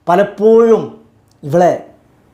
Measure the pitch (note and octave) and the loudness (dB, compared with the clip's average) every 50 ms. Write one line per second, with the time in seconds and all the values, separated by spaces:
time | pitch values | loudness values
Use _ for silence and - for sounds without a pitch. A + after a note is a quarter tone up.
0 | _ - F3 F#3 G3+ G3+ - - G3+ A3 A3+ A3+ A#3 A3+ A3 G3 D3+ A#2+ - - | _ -2 -2 -2 -2 -4 -4 -2 0 2 2 4 4 2 2 0 -2 -6 -14 -20
1 | _ _ _ _ _ _ _ _ - C#3+ C#3 F3 F3 E3+ C3+ - - - _ _ | _ _ _ _ _ _ _ _ -10 -4 -2 0 0 0 -2 -4 -8 -16 _ _
2 | _ _ _ _ _ _ | _ _ _ _ _ _